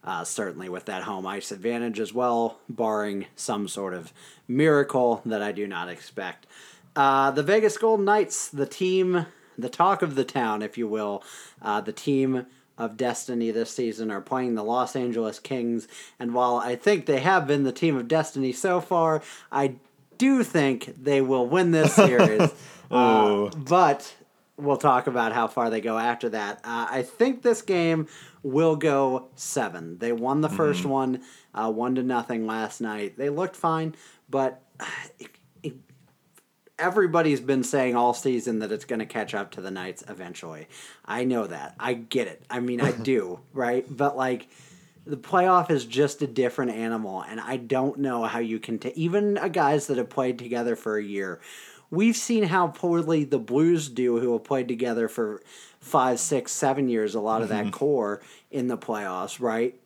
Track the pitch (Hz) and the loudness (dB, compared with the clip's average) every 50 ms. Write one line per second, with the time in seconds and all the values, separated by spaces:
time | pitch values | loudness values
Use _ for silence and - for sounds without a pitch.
0 | _ - 95 85 87 - - - 110 95 82 73 92 92 90 90 - - 101 92 | _ -6 -6 -6 -6 -8 -6 -6 -6 -6 -6 -10 -10 -10 -10 -10 -8 -8 -8 -8
1 | 92 98 101 95 92 95 98 101 95 - 101 98 92 117 117 117 120 120 110 101 | -8 -8 -8 -8 -6 -6 -8 -8 -8 -10 -12 -6 -4 -4 -4 -2 -4 -4 -4 -4
2 | 113 98 104 120 127 123 120 117 117 113 - - _ _ 120 - 117 110 107 107 | -6 -6 -2 -2 0 2 2 2 2 0 -2 -6 _ _ -6 -2 -2 0 0 0
3 | 104 104 101 101 95 - _ - - - 117 101 104 92 - - 98 95 90 90 | -2 -2 -4 -6 -8 -10 _ -14 -6 -6 -4 -4 -4 -6 -6 -8 -6 -6 -6 -8
4 | 85 85 - - - - - _ _ _ 120 131 151 160 151 143 139 139 - 135 | -12 -14 -20 -20 -20 -20 -20 _ _ _ 0 2 4 6 6 4 4 2 2 2
5 | 123 120 117 101 - 117 113 107 104 104 101 92 104 101 95 85 87 87 87 85 | 4 4 2 0 -2 -4 -4 -2 -2 -4 -4 -6 -6 -6 -6 -6 -8 -8 -10 -12
6 | - - - - 98 90 87 - _ _ - - - - - - _ _ _ 151 | -14 -14 -12 -10 -8 -8 -10 -12 _ _ -20 -20 -20 -20 -20 -20 _ _ _ 4
7 | 139 139 135 135 135 139 135 143 147 151 196 220 214 214 214 - - 226 226 208 | 4 6 6 6 4 4 2 0 2 4 4 4 4 2 0 2 2 2 2 4
8 | 202 196 208 214 202 - - - - - - 143 139 135 - - 185 185 185 185 | 4 4 4 4 2 0 -2 -8 -8 -8 -4 -4 -4 -4 -2 -2 0 2 2 2
9 | 185 180 180 180 165 - - _ _ _ _ - 117 123 - - 170 185 196 190 | 2 4 2 0 0 -2 -8 _ _ _ _ -8 -8 -8 0 2 2 4 4 2
10 | 190 165 139 131 131 - - 139 120 113 107 107 107 104 - - 120 107 104 110 | 0 -2 0 -2 -2 -2 0 -2 0 0 0 -2 -4 -6 -6 -6 -4 -4 -2 -2
11 | 107 104 101 95 - - - - - - - _ - 110 104 107 104 107 107 - | -2 -4 -4 -6 -8 -14 -20 -20 -20 -20 -20 _ -4 -2 -2 -2 -2 -4 -10 -8
12 | - - 143 135 135 131 131 127 123 127 _ _ _ _ _ - 117 110 107 110 | -2 0 0 2 2 2 0 -2 -4 -6 _ _ _ _ _ -8 -8 -8 -4 -4
13 | 127 123 117 - - - 123 117 117 113 110 113 113 113 - - 127 117 107 107 | -4 -4 -2 -4 -6 -6 -4 -2 -2 0 0 -2 -4 -4 -4 -4 -4 -4 -4 -4
14 | 113 110 104 98 95 - 135 131 127 123 117 110 107 107 117 123 123 120 - 135 | -6 -6 -6 -6 -6 -4 -4 -2 -2 -2 -2 -2 -2 -2 0 0 0 -2 -2 -4
15 | 123 123 117 113 113 107 107 - _ - 139 127 117 117 117 113 107 - - - | -4 -2 -2 -2 -2 -4 -4 -8 _ -8 -6 -4 -2 -2 -2 -4 -6 -8 -18 -20
16 | - - _ _ 127 120 117 123 123 123 123 120 - 120 123 123 - 202 208 185 | -20 -20 _ _ -8 -4 0 2 2 2 2 0 0 -2 -4 0 2 2 2 2
17 | 139 - 147 131 131 180 190 185 156 135 147 143 139 131 127 - - 165 151 131 | 2 0 0 2 4 4 4 4 4 2 0 2 2 0 -2 0 0 2 2 0
18 | 120 120 156 160 151 - - 139 135 131 123 - - 190 180 180 175 - 185 170 | 0 0 0 0 0 0 -4 -4 -2 -2 -2 -2 0 0 0 0 0 0 2 4
19 | 165 160 160 156 156 - - - - - - 139 139 139 131 - _ _ _ _ | 4 4 2 0 -2 -6 -20 -20 -16 -6 -2 0 0 0 -2 -4 _ _ _ _
20 | _ _ _ _ 247 269 277 262 233 - - 170 147 139 131 113 - - - - | _ _ _ _ 4 4 4 4 2 2 2 2 4 4 2 0 -4 -12 -14 -6
21 | 131 139 143 139 135 131 135 131 123 123 143 180 185 175 165 160 156 160 - - | 0 2 4 4 4 4 4 2 2 4 4 4 4 6 6 6 6 6 8 8
22 | 202 160 127 120 196 170 107 - 180 156 - - - - - - - - 127 123 | 8 8 8 6 6 6 6 4 4 2 2 -2 -20 -20 -20 -20 -12 -2 2 4
23 | 123 117 113 110 107 104 104 101 104 101 - 160 139 127 165 180 180 151 143 - | 6 6 6 6 6 4 4 2 0 -2 -4 -8 -2 2 4 6 6 6 4 2
24 | - - - - - _ _ _ _ _ _ - 143 143 143 127 - 151 131 123 | -2 -16 -18 -20 -20 _ _ _ _ _ _ -6 -2 0 0 2 4 4 4 4
25 | 123 - 123 123 117 113 110 120 117 110 - - 120 117 110 113 101 113 110 110 | 2 0 0 0 0 0 0 0 0 0 0 0 0 0 0 -2 -2 -2 -2 0
26 | 113 120 120 117 - 117 107 110 104 101 107 - _ 117 117 117 117 - - 135 | 0 0 -2 -2 -2 -4 -4 -4 -4 -6 -8 -10 _ -8 -6 -6 -4 -4 -4 -4
27 | 131 135 - - 226 262 262 240 - 240 226 226 - - 190 180 170 165 165 160 | -4 -6 -2 0 0 0 0 0 2 0 0 0 0 0 0 2 2 2 2 0
28 | 156 156 - - - - - _ _ 139 131 147 165 165 156 147 147 160 143 139 | -2 -6 -8 -20 -20 -20 -20 _ _ -2 0 4 4 4 2 2 2 2 2 4
29 | 139 131 127 131 127 - _ - - - - 147 120 101 87 87 82 82 85 87 | 2 2 0 -2 -6 -8 _ -14 -12 -6 -2 -2 -2 -2 -4 -8 -12 -12 -10 -6
30 | 113 117 120 117 117 127 139 151 156 151 - - 165 151 143 - - 143 135 135 | -4 -2 -2 -2 -2 0 0 0 0 0 0 2 2 2 2 0 -2 -2 0 0
31 | 131 131 127 127 - - - - - _ _ - 110 113 110 110 120 123 131 131 | 0 0 -2 -4 -6 -12 -20 -20 -20 _ _ -4 -2 -2 -2 -2 -2 0 0 0
32 | 123 127 127 120 117 - 123 113 110 110 110 113 110 107 - - 117 113 107 107 | 0 0 -2 -2 -2 -2 -4 -4 -4 -4 -4 -4 -4 -6 -6 -6 -6 -6 -6 -6
33 | 104 98 - - 131 143 143 156 185 185 185 - - 170 160 160 160 160 156 - | -6 -8 -6 -4 -4 -4 -2 -2 -4 -6 -6 -2 -2 0 0 0 -2 -4 -6 -10
34 | - - - _ _ _ 143 135 135 131 127 - _ _ _ - - - - - | -18 -20 -20 _ _ _ -2 0 0 0 -2 -6 _ _ _ -12 -12 -10 -10 -10
35 | - - - _ - - _ _ _ _ _ _ _ 151 - - - _ - _ | -12 -14 -18 _ -20 -20 _ _ _ _ _ _ _ -12 -12 -12 -20 _ -20 _
36 | _ _ _ _ _ _ _ - _ _ _ _ _ _ _ - 156 180 180 214 | _ _ _ _ _ _ _ -20 _ _ _ _ _ _ _ -2 -2 0 4 4
37 | 196 175 160 175 165 156 143 135 120 127 139 131 123 127 - 143 131 127 120 120 | 4 4 4 4 4 4 2 0 2 0 0 2 2 0 2 2 2 2 2 4
38 | 120 123 - - - 139 127 120 107 123 117 110 107 101 107 - - - 123 113 | 4 4 2 2 0 0 0 0 -2 -2 -4 -2 -2 -4 -6 -6 -6 -6 -6 -6
39 | 110 - - 117 107 - - 104 101 - - - 92 95 95 95 90 92 90 - | -6 -6 -6 -6 -6 -4 -4 -6 -6 -8 -10 -12 -10 -10 -10 -8 -8 -10 -12 -14
40 | - - 101 95 95 87 87 - - 170 160 - - _ - - - - - - | -14 -18 -16 -14 -14 -16 -14 -14 -14 -14 -14 -14 -16 _ -20 -20 -20 -20 -20 -20
41 | _ - 101 117 123 127 127 117 107 92 85 76 69 71 - - - 120 127 117 | _ -10 -6 -2 0 0 0 0 -2 -4 -6 -10 -12 -14 -12 -8 -4 -4 -4 -6
42 | 113 113 - 131 117 95 80 - - _ 123 123 123 123 123 120 117 - - 117 | -6 -4 -2 -2 -2 -4 -6 -16 -16 _ -8 -6 -4 -4 -2 0 0 0 0 -2
43 | 113 123 131 117 98 90 90 87 - _ _ 135 127 120 120 123 127 - 143 117 | -2 0 0 0 0 -2 -8 -12 -14 _ _ -4 -2 0 0 -2 -2 -4 -4 -2
44 | 143 143 139 131 131 131 127 117 - _ - - - - - - - _ _ _ | -2 -2 0 -2 -2 -2 -2 -4 -8 _ -20 -20 -20 -20 -20 -20 -20 _ _ _
45 | - - 147 131 - - - 190 180 185 185 180 170 - 165 139 120 117 113 127 | -12 -10 -10 -10 -8 0 2 4 6 6 6 6 6 4 0 0 0 -2 0 2
46 | 147 143 - - 147 135 120 127 131 123 120 - 135 123 110 110 113 113 117 113 | 2 2 2 -2 -6 -4 0 0 0 0 2 0 -2 -2 -2 -4 -4 -4 -4 -4
47 | 110 101 95 95 92 - 107 113 104 104 131 131 120 113 135 131 131 139 135 - | -4 -6 -6 -8 -8 -8 -10 -10 -8 -6 -6 -8 -4 0 0 2 2 0 0 0
48 | 139 135 123 117 117 110 110 117 117 113 113 110 - - 113 107 - - - - | -2 -2 0 -2 -2 -2 -2 -2 -2 -2 -4 -6 -4 -6 -6 -4 -4 -6 -4 -2
49 | 160 170 170 208 208 208 202 202 - 190 160 175 156 139 147 151 139 - 139 123 | -2 0 2 2 2 2 0 0 -2 -2 0 2 2 4 4 2 0 0 -2 -2
50 | 127 127 - - 131 127 123 120 120 120 120 120 120 120 117 110 - 110 107 107 | -2 -4 -2 -2 0 0 -2 -4 -6 -6 -4 -4 -2 -2 -2 -2 -2 -4 -4 -2
51 | 104 101 101 98 98 92 87 85 - - - - - - - - _ _ - 165 | -4 -4 -6 -6 -6 -6 -8 -10 -14 -20 -20 -20 -20 -20 -20 -20 _ _ 0 2
52 | 208 233 226 226 - - 240 226 208 175 190 190 175 165 - - - 175 170 170 | 4 4 2 2 -2 0 2 2 2 2 2 2 2 0 -2 -4 -2 0 0 0
53 | 160 151 165 156 147 131 139 131 113 107 123 135 156 165 175 165 151 143 123 123 | 2 2 2 0 2 2 0 -2 -2 0 2 2 4 4 4 2 0 -4 -4 -2
54 | 127 123 120 117 123 123 120 113 110 - 143 131 127 120 127 113 123 120 117 117 | 0 2 2 2 2 0 0 -2 -2 -2 -2 -2 -2 -2 -4 -4 -2 -2 -2 -2
55 | 117 110 - - 117 107 107 101 - - - - - - - _ - - - 151 | -2 -2 -2 -4 -4 -4 -4 -10 -14 -20 -20 -20 -20 -20 -20 _ -20 0 2 4
56 | 127 127 123 117 - - 147 135 120 - - - - 139 135 139 139 127 120 113 | 4 4 2 0 0 0 -2 -2 -2 -4 -6 -2 0 0 2 2 0 0 2 0
57 | 107 104 98 113 104 110 110 113 113 104 107 104 107 104 92 - 139 143 147 131 | 0 0 -2 -2 0 0 0 0 0 -2 -2 -2 -2 -4 -4 -2 0 0 2 2
58 | 110 101 104 104 - - - - _ _ - 139 123 123 120 110 - - - 107 | 0 0 -2 -6 -8 -18 -20 -20 _ _ -6 -4 -4 -2 -4 -6 -6 -6 -6 -6
59 | 104 95 92 92 92 104 - - 123 120 110 113 117 127 - - _ | -4 -6 -6 -6 -6 -8 -8 -4 -2 -2 0 0 0 -2 -2 -8 _